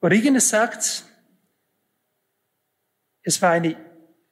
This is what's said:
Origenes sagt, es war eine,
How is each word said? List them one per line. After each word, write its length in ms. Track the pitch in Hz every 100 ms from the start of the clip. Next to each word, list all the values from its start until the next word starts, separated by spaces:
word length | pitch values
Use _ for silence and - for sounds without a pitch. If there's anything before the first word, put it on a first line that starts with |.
Origenes 460 | 175 202 269 262 -
sagt, 560 | 214 226 - - - - _ _ _ _ _ _ _ _ _ _ _ _ _ _ _ _ _ _ _ _ _
es 180 | - -
war 100 | 185
eine, 240 | 170 165 160 - - _ _ _